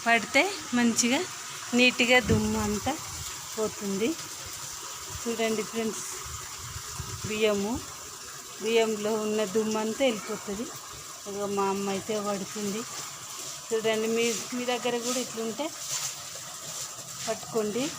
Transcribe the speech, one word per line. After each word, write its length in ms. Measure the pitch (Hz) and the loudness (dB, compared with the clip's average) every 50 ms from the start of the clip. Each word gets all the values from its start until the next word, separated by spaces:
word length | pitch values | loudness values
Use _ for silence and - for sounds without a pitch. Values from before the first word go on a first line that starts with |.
| - | 6
పడితే 380 | 233 233 233 - - - 269 330 403 392 - - - 240 240 | 6 4 4 4 4 4 6 6 6 0 -4 -4 0 4 6
మంచిగా 420 | 240 233 220 - 247 233 254 311 370 - - - - - - - - - - 240 | 6 6 6 6 4 4 4 4 2 -2 -6 -10 -10 -10 -8 -8 -4 2 6 8
నీట్గా 400 | 247 254 247 - 240 233 254 247 214 - | 8 8 8 6 6 8 8 8 8 6
దుమ్ము 280 | 226 214 214 214 214 220 214 | 4 4 4 2 2 2 2
అంతా 260 | 208 208 196 - 254 302 320 - - - - - - - - - - - | 2 0 0 0 -2 -2 -2 -6 -8 -8 -6 -6 -6 -8 -8 -8 -8 -2
పోతుంది. 540 | 220 214 208 - - 208 196 196 190 220 285 330 - - - - - - - - - - - - - - - - - - - - - | -2 -2 -2 -2 -4 -2 -2 0 2 0 0 0 -2 -6 -8 -10 -10 -10 -10 -8 -8 -8 -8 -8 -8 -8 -8 -8 -10 -10 -8 -8 -6
చూడండి 400 | - 233 233 220 226 220 220 214 202 190 | -4 -4 -2 0 0 0 2 0 -2 -2
ఫ్రెండ్స్, 340 | - 226 226 220 185 - - - - - - - - - - - - - - - - - - - - - - - - - - 190 | -2 -2 0 0 -2 -2 -6 -6 -8 -8 -8 -8 -8 -8 -8 -10 -10 -10 -10 -10 -10 -8 -8 -8 -8 -8 -6 -8 -6 -6 -4 -4
బియ్యము, 440 | 214 214 220 214 208 202 196 214 247 311 - - - - - - - - - - - - - - - - | 2 4 4 4 4 2 2 0 -2 -4 -4 -8 -10 -12 -12 -12 -12 -12 -12 -12 -12 -12 -12 -12 -10 -4
బియ్యంలో 500 | 190 220 233 226 226 220 220 208 208 208 226 214 214 | 0 4 4 6 6 4 2 0 0 0 0 2 2
ఉన్న 160 | 214 214 214 214 190 190 | 2 2 2 0 2 2
దుమ్ము 240 | 220 214 220 214 220 214 | 2 2 2 0 0 0
అంతా 180 | 220 220 - 269 262 | 0 2 4 4 4
వెళ్ళిపోతుంది. 580 | 226 196 - - 214 196 - 208 196 202 254 330 - - - - - - - - - - - 208 | 4 2 -4 -6 -6 -6 -4 -6 -4 -4 -6 -6 -8 -10 -12 -12 -12 -12 -12 -12 -12 -12 -10 -8
ఇగో 160 | 196 202 202 196 202 | -4 -2 -2 0 2
మా 80 | 196 196 196 | 2 2 2
అమ్మ 140 | 196 196 196 196 196 | 2 2 0 0 0
అయితే 200 | 190 - - 214 208 202 208 | 0 0 0 0 0 0 0
పడుతుంది. 520 | 202 190 190 - - 214 208 202 190 220 240 - - - - - - - - - - - - - - - - - | 0 -2 -2 -4 -4 -2 -2 -2 -2 -2 -4 -4 -6 -8 -8 -8 -10 -10 -10 -10 -8 -8 -8 -8 -8 -10 -4 -2
చూడండి, 400 | 226 220 208 226 220 220 220 226 226 | 0 2 4 4 4 4 2 2 4
మీ, 80 | 226 233 233 220 190 - - 254 | 4 4 2 2 0 -4 -4 -4
మీ 60 | 247 247 240 | -2 0 0
దగ్గర 220 | 247 233 247 247 240 240 233 | 0 2 2 0 0 0 0
కూడా 120 | 240 254 254 240 | 0 0 0 -2
ఇట్లుంటే 420 | - - 226 226 226 208 - 294 339 - - - - - - - - - - - - - - - - - - - 160 - - - - - - - - - - - | -2 -4 -4 -2 -2 -2 -2 -4 -4 -4 -6 -6 -4 -2 -2 -2 -4 -6 -8 -10 -10 -10 -10 -10 -10 -10 -10 -10 -8 -6 -6 -8 -8 -8 -10 -10 -10 -10 -6 -4
పట్టుకోండి. 580 | 226 220 - - - - 226 214 214 196 240 269 330 - | -4 -4 -4 -4 -2 0 0 0 2 0 0 0 -2 -4